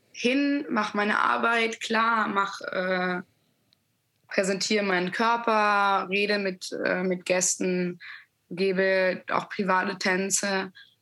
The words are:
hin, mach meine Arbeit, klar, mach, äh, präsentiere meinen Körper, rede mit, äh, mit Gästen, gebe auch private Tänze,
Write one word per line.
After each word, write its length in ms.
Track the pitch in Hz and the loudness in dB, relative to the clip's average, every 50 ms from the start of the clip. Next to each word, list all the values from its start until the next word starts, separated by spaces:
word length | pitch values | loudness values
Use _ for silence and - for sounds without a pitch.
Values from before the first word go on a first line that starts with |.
| _ _ - | _ _ -6
hin, 520 | - - 240 262 285 285 285 285 285 294 - | -2 0 0 2 2 0 0 0 -2 -4 -2
mach 240 | 240 214 208 - - | -2 -2 -2 0 -2
meine 260 | 208 208 208 - - | 0 0 2 2 2
Arbeit, 640 | - - 240 240 226 233 233 233 226 226 220 - | 2 2 2 2 2 2 2 2 0 -2 -2 -6
klar, 460 | - - 226 220 226 233 233 220 208 | -4 -2 0 2 2 2 2 2 0
mach, 340 | 214 196 196 196 - - - | 0 0 0 -2 -2 -4 -10
äh, 600 | - - - 185 185 185 185 185 180 180 180 180 - _ _ _ _ _ _ _ _ _ _ _ _ _ _ _ _ _ _ _ _ | -8 -6 -4 -2 -2 0 0 0 0 -2 -2 -4 -6 _ _ _ _ _ _ _ _ _ _ _ _ _ _ _ _ _ _ _ _
präsentiere 560 | - - 202 190 190 196 185 - - 214 208 202 | -4 0 0 0 0 0 -2 0 0 0 0 2
meinen 280 | 196 180 175 180 180 | 2 2 0 0 0
Körper, 960 | - - 226 226 233 240 - 233 220 214 208 208 208 202 202 196 196 190 190 180 | 0 0 2 2 2 0 0 2 2 4 4 4 4 4 4 2 2 0 0 -2
rede 300 | 190 202 202 202 208 208 | -2 0 0 0 0 0
mit, 320 | 196 190 185 - - - - - - | -2 -2 -4 -6 -8 -8 -6 -2 0
äh, 180 | - 180 180 190 | 0 0 0 0
mit 220 | 185 180 180 - | 0 -2 -2 -2
Gästen, 760 | - 180 185 185 - - - 190 185 180 180 180 175 180 - - - - - - _ _ _ _ - | -2 0 0 0 0 0 0 0 0 0 0 0 -2 -4 -8 -14 -18 -18 -20 -20 _ _ _ _ -8
gebe 720 | 180 175 196 190 185 185 190 190 190 190 185 185 - - - - | -4 -2 0 0 2 2 2 2 2 2 2 2 0 -2 -4 -2
auch 180 | - - - - | -2 -2 -2 -2
private 480 | - - 196 180 185 185 190 196 190 | -4 -2 0 2 2 2 0 -2 -4
Tänze, 760 | 185 - 196 185 190 190 196 180 - 208 202 196 190 190 190 - - - - _ _ | -2 0 0 0 0 0 0 0 0 0 0 -2 -2 -4 -6 -10 -16 -20 -20 _ _